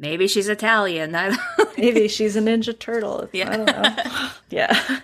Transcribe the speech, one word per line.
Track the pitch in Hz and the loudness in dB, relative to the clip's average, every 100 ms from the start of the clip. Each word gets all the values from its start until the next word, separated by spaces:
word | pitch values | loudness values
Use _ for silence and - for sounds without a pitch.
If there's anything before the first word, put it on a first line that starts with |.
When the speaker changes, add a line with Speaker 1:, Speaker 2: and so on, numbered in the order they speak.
Speaker 1:
Maybe | 147 165 190 | -6 0 2
she's | 208 196 | 2 0
Italian. | 208 220 226 196 165 156 | 0 2 2 2 0 -2
I | 170 190 | -2 0
don't | 247 - 679 | -2 -2 0
<laughs> | - - | 0 2
Speaker 2:
Maybe | 240 226 214 | 4 4 2
she's | - 214 208 | 2 0 2
a | |
Ninja | 220 226 220 226 | 2 2 0 -6
Turtle. | - 233 202 - - | -6 -4 -4 -6 -6
Speaker 1:
Yeah. | 185 190 | -4 -2
Speaker 2:
I | 220 | -2
don't | 214 | 0
know. | - 233 220 - - 262 | 0 0 0 -4 -6 -8
<laughs> | - _ | -10 _
Yeah. | - - - - 262 | -2 2 2 0 -4